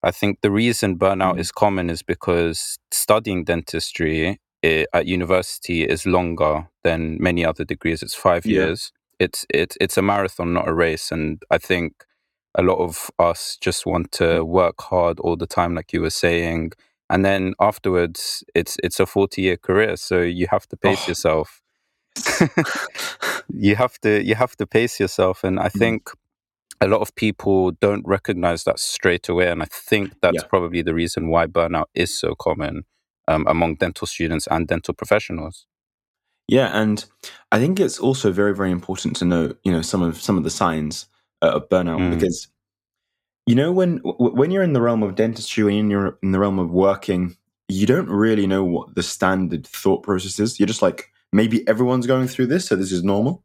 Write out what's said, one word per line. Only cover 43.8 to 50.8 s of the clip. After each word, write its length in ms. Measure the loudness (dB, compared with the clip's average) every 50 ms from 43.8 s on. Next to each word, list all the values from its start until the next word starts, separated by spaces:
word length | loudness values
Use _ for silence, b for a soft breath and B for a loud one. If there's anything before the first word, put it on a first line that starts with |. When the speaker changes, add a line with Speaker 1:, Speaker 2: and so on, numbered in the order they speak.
| 2 2 0 -2
Speaker 2:
w-, 360 | -4 -6 -2 0 0 2 4
when 160 | 2 2 2
you're 140 | 2 0 2
in 100 | 2 2
the 80 | 2
realm 220 | 2 2 2 2 0
of 120 | -2 0
dentistry, 480 | 0 0 0 0 -6 -8 -8 -2 2 2
when 240 | 2 4 2 2 2
you're 260 | 2 2 0 0 -4 _ -2
in 80 | 0
the 80 | 2 2
realm 180 | 2 2 2 0
of 140 | -2 0
working, 640 | 2 4 4 4 2 0 -2 -2 -2 0 0 -4 -6 _ _ _ _ _ _ _
you 180 | -2 0 2
don't 240 | 4 4 2 2 0
really 380 | 0 2 2 4 4 2 2 2
know 160 | 2 0 0
what 320 | 0 0 -2 -4 -6 -6
the 80 | -6 -4
standard 640 | -4 -2 0 0 2 2 2 0 -2 -4 -6 -8 -10
thought 360 | -16 -2 0 2 2 2 0
process 360 | -2 -2 -2 -2 -6 -4 -2
is. 200 | -2 -2 0 0
You're 80 | 0 0
just 140 | 2 2